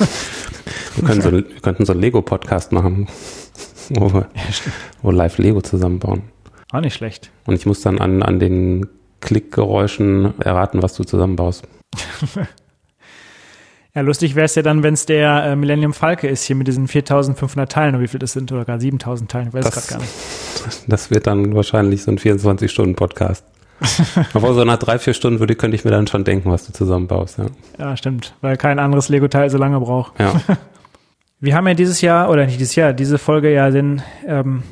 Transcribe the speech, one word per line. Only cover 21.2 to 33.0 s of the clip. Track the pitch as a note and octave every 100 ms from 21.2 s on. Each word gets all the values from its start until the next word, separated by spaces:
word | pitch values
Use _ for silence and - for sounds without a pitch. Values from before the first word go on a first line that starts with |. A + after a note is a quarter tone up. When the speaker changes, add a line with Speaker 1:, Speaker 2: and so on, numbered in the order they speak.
| G#2
Speaker 1:
dann | G2+ G2+
wahrscheinlich | G#2+ G2+ G#2+ G2+ G2+
so | G#2
ein | G2+
vierundzwanzig | A2 G2+ G#2 F#2+ G#2+
Stunden | - G2 F2+
Podcast. | F2+ - F#2 F#2+ - _ _ -
Speaker 2:
<laughs> | C3 - - F3+ D3
Speaker 1:
Aber | A2 A#2+ B2
so |
nach | A#2 A#2
drei, | - A#2+
vier | -
Stunden | A#2 B2 A2+
würde, | A2 A2+
könnte | A2+ G#2+
ich | A2
mir |
dann | G#2 G#2
schon | G2+
denken, | G2 G2 F2+
was | F2 -
du |
zusammenbaust, | - F#2 F#2 F#2 F#2 F#2 -
ja. | G2+ - - -
Speaker 2:
Ja, | C#3+ B2+
stimmt, | C3+ B2+ - -
weil | C3+ C3
kein | D3 C#3+
anderes | C#3+ C#3+ C#3
Lego-Teil | C#3+ C#3 C#3 C#3+
so | C3+
lange | C#3 C#3
braucht. | A#2+ B2+ A#2+ -
Speaker 1:
Ja. | G2+ E3 -
Speaker 2:
<laughs> | F#3+ - _ _ _ _ _ _ _
Wir | C#3 D#3
haben | F#3
ja | F3
dieses | F3+ E3+
Jahr, | F3 E3+ F3+
oder | D3+ C3
nicht | B2+
dieses | B2+ -
Jahr, | D#3
diese | C3